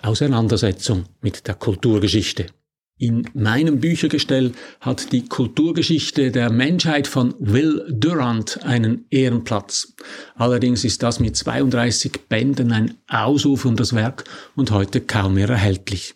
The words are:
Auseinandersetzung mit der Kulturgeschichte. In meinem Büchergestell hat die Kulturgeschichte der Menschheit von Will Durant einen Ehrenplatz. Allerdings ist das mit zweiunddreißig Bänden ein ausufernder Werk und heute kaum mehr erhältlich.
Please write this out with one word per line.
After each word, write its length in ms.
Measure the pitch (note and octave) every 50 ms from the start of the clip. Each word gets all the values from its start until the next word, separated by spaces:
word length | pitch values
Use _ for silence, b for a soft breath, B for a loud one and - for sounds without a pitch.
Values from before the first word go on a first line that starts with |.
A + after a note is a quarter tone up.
| -
Auseinandersetzung 1040 | G#2+ A2 - D3 C#3+ C3+ A2+ A2+ G#2+ A2+ G2+ A#2 G#2 F2+ - - - A2+ F#2 F#2 - - _
mit 260 | - G2+ - - -
der 80 | - G2
Kulturgeschichte. 920 | - - B2 G2 F2+ - B2 A2 G#2 F#2+ G2+ E2+ G#2+ F2+ - - - F2 - - _ _ _ _ _ _ _ _ _
In 280 | B2+ A#2 A#2 A#2 - - -
meinem 460 | B2 G#2+ G#2+ A2+ C3 D#3 E3 D3 B2+
Büchergestell 720 | B2+ E3 E3+ D#3+ - D3+ - D3 - - C#3 C3 C3 B2 B2 B B B B B
hat 320 | - B2+ B2 - - - C3
die 120 | B2 A#2+
Kulturgeschichte 1080 | - - - C3 A2 - - D#3 E3 E3 E3+ D3 - E3 D3+ - - - D#3 C#3 B2+ A#2+
der 180 | B2+ A#2+ A#2+
Menschheit 560 | A2+ A#2 B2+ D3 F3 F3+ D#3 E3 D#3 D3 C#3
von 260 | - - C3+ B2 B2 - -
Will 480 | - G#2 G2+ B2+ D3+ D#3+ D3+ - - -
Durant 760 | C#3+ G#2+ G#2+ D#3+ F3 D#3 B2+ A#2+ A#2 A2+ G#2 - - - -
einen 400 | - A#2+ A#2+ A2+ A2 A#2 - - _
Ehrenplatz. 840 | - C3+ C3 B2+ A#2 A#2+ A#2 - A2+ G2+ - - - - - - _ B B B B B B B B
Allerdings 480 | - A#2 B2 B2 A#2+ A#2+ B2 B2 G#2+ -
ist 220 | A2+ - - -
das 160 | A#2 A#2+ -
mit 160 | A#2+ G#2+ -
zweiunddreißig 840 | - - B2+ A#2 B2+ C#3 C3 B2 A#2+ A#2 A#2+ G#2+ - - - - - - _
Bänden 440 | A2 A2 A#2+ C3+ C#3 B2+ B2+ A#2 A#2
ein 220 | A2 A2 - - - _
ausufernder 800 | _ - A2+ G#2+ A#2+ D3 C#3+ - D3 C#3 B2 - B2+ A2+ G#2 A#2 - B2
Werk 320 | A2 G#2+ A#2+ C3+ - - B B B B B B
und 160 | - C3+ G#2+ G#2+
heute 280 | G2+ G2 G2 - C3
kaum 340 | - - - A2 F#2+ F#2+ F#2+
mehr 140 | G2 G2+ G#2
erhältlich. 640 | B2 G#2+ G2 G#2 F#2+ F#2 - - G#2 F2+ - - -